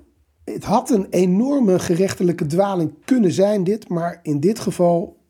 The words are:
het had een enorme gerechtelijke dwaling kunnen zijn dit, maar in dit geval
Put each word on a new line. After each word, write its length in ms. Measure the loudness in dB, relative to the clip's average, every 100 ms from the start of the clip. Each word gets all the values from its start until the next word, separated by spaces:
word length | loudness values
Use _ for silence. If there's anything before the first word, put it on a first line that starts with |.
| _ _ _ _
het 200 | -12 -10
had 260 | -2 -2 0
een 180 | -2 0
enorme 720 | 0 2 2 2 2 2 2
gerechtelijke 640 | 0 0 -2 0 -2 0 -2
dwaling 480 | 0 0 0 -4 -4 -2
kunnen 260 | 2 2
zijn 320 | 2 2 2
dit, 260 | 0 -4 -4
maar 300 | -4 -4 -6
in 160 | -4 0
dit 200 | 0 0
geval 580 | -4 0 2 2 -2 -12 _